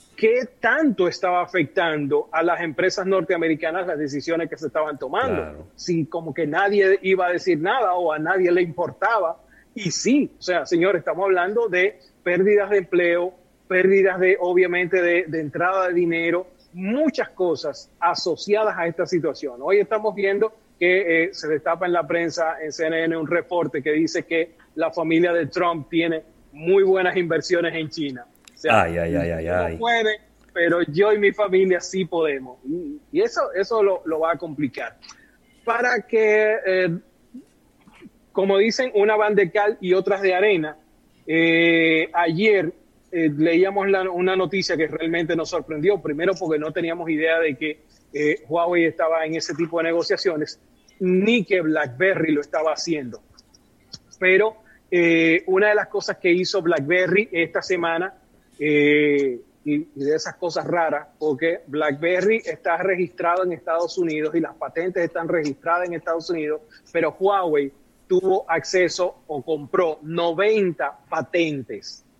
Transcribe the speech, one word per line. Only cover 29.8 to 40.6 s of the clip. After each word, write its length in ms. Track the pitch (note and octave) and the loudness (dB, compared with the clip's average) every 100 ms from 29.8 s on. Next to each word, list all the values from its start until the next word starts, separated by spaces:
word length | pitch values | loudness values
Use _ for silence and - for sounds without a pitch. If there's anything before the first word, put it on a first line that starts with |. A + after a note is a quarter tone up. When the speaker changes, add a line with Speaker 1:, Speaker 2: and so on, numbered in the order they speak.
| A#3 A#3 G#3+ G#3 _ _ _ | -2 0 0 -4 _ _ _
Speaker 1:
pero 300 | F3+ E3+ E3+ | -2 2 2
yo 300 | E3 D3 G#3 | 0 2 4
y 60 | G#3+ | 4
mi 140 | G3+ | 4
familia 480 | - G3+ F#3 F#3+ F3+ | 2 2 4 4 2
sí 240 | - F#3+ | -2 -4
podemos. 540 | F3 E3+ D#3+ C#3 C3 B2 | -2 0 0 -2 -8 -14
Y, 360 | B2+ E3+ D#3 D3 - | -8 -8 -8 -12 -6
y 100 | D3+ | -2
eso, 320 | A#3 - A3 | 0 0 -4
eso 300 | F3+ G3 A3 | -2 -2 2
lo, 200 | G3+ F3+ | 2 2
lo 160 | E3 D#3+ | -2 -2
va 140 | D#3+ | -2
a 40 | E3 | -2
complicar. 580 | E3+ D3 C#3+ C#3 A#2 - - - _ _ _ _ | -6 -6 -6 -6 -10 -12 -20 -20 _ _ _ _
Para 380 | - A#3 B3 B3 | -4 -2 0 -2
que, 540 | - A3+ G#3+ G#3+ G#3+ A3 | 0 2 4 4 4 0
eh, 320 | F#3+ F#3 F#3 E3+ - _ _ B3 - _ _ _ _ - - _ _ | 0 0 0 -2 -8 _ _ -20 -20 _ _ _ _ -20 -20 _ _
como 260 | - G3 G3 | -2 2 4
dicen, 340 | A3+ A3 B3+ | 4 2 0
una 220 | G#3+ G#3 G#3+ | 2 4 4
van 180 | G#3+ | 2
de 160 | G3+ F#3 | 2 2
cal 280 | G#3 G#3 A3+ | 2 0 0
y 140 | F#3 | 0
otras 280 | F#3 F#3+ G3 | 0 2 0
de 100 | G3 | 2
arena, 440 | F3+ G#3 F#3 | 2 2 2